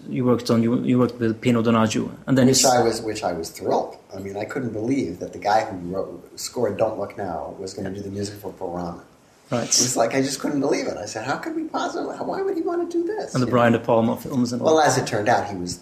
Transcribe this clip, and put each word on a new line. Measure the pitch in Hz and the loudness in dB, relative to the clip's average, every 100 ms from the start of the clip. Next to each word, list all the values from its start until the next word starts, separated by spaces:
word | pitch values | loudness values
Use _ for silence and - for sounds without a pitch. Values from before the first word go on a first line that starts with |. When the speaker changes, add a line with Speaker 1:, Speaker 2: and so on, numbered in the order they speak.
| - | -6
Speaker 1:
you | 139 123 | 0 2
worked | 117 - | 2 2
on, | 117 | 2
you, | 113 127 | 4 2
you | 131 123 | 2 4
worked | 117 - | 2 2
with | 113 110 | -2 0
Pino | 127 117 | 2 4
Donaggio, | 113 113 110 123 - - - | 4 4 4 2 -2 -4 0
and | 131 | 4
then | 123 | 6
Speaker 2:
Which | 127 | 6
Speaker 1:
you | 139 | 6
s- | |
Speaker 2:
I | 120 | 6
was, | 113 110 | 4 0
which | 110 104 | -4 -4
I | 98 | -2
was | 85 82 | -4 -6
thrilled. | - 101 - - - - | -6 -2 -2 -2 -10 -16
I | 98 | -12
mean, | 98 98 | -10 -8
I | |
couldn't | 110 143 123 | -6 -6 -6
believe | 107 113 139 85 - | -4 -2 -2 -2 -6
that | - | -10
the | - | -4
guy | 101 110 | 2 2
who | 107 92 87 | 0 -6 -6
wrote, | 95 92 87 - - | -6 -6 -10 -16 -12
scored | - 127 107 101 | -8 -2 -2 0
"Don't | 110 92 | -2 -2
Look | 101 110 | -8 -6
Now" | 95 78 82 85 | -6 -6 -8 -10
was | 95 | -10
gonna | - 95 | -8 -8
do | 98 | -8
the | 98 | -8
music | 101 101 - | -6 -8 -8
for | 95 | -12
Piranha. | - 92 87 87 87 - _ _ _ - | -10 -8 -6 -6 -8 -16 _ _ _ -4
Speaker 1:
Right. | 120 | -4
Speaker 2:
It | - - 127 | 0 2 2
was | - | 2
like, | 113 | 2
I | 135 | 2
just | 135 - | 0 -2
couldn't | - 143 | -2 0
believe | 139 277 113 | 2 0 -2
it. | - | -6
I | 101 | -8
said, | 110 | -6
"How | 123 170 | -4 -4
could | 330 320 | -4 -6
we | |
possibly, | - 269 - 320 - - | -4 -4 -4 -4 -6 -6
how, | |
why | - - | -6 -4
would | 392 | -2
he | 330 | -2
wanna | 349 349 | -2 -2
do | 339 339 | -2 -2
this?" | 349 427 - | -2 -4 -4
Speaker 1:
And | 131 | -2
the | 120 | 2
Speaker 2:
You | |
Speaker 1:
Brian | 120 117 | 4 4
Speaker 2:
know? | 113 | 4
Speaker 1:
De | |
Palma | - 113 113 113 | 4 4 2 0
films | - 131 117 | -2 0 0
and | 120 | 2
all. | 160 | 4
Speaker 2:
Well, | 156 | 6
as | 143 127 | 4 2
it | - | 0
turned | 107 107 | 0 2
out, | 107 98 | 2 0
he | 95 | -6
was | 90 90 | -8 -10